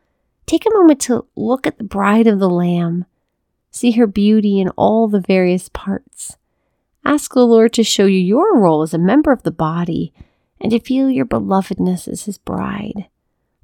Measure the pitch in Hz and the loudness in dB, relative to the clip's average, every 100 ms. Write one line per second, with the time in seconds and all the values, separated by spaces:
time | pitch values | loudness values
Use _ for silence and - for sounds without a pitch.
0 | _ _ _ _ - 330 440 427 339 277 | _ _ _ _ -4 -2 0 4 4 4
1 | - 240 - - 214 262 - - 208 202 | 0 -4 -6 -8 -4 -4 -4 -6 -8 -4
2 | 202 214 226 202 190 175 175 175 170 175 | 0 2 4 2 0 0 0 -2 -2 -6
3 | 180 _ _ _ _ _ _ - 240 220 | -8 _ _ _ _ _ _ -4 0 2
4 | 226 196 202 220 208 196 190 - 196 220 | 0 2 2 2 2 0 0 0 0 2
5 | 226 202 175 190 180 180 - - - 196 | 0 0 0 0 2 -2 -4 -12 -8 -10
6 | _ - - - _ _ _ _ _ _ | _ -20 -20 -20 _ _ _ _ _ _
7 | - 294 - 254 240 226 226 233 220 - | -4 -4 -2 2 4 6 4 2 0 2
8 | 196 190 180 226 415 339 185 156 156 165 | 2 2 2 2 2 2 4 2 0 0
9 | 180 254 311 247 - 170 156 165 170 165 | 0 2 2 0 -2 -4 -4 -4 -4 -4
10 | 170 - - _ _ - - 226 - 262 | -8 -12 -20 _ _ -10 -4 -4 -2 -2
11 | 269 262 247 226 196 190 190 185 180 180 | 0 -2 -2 -4 -2 -2 -2 -4 -4 -4
12 | - - - 202 - 185 190 202 214 208 | -6 -12 -12 -14 -10 -8 -8 -8 -10 -12
13 | - _ _ _ _ _ | -14 _ _ _ _ _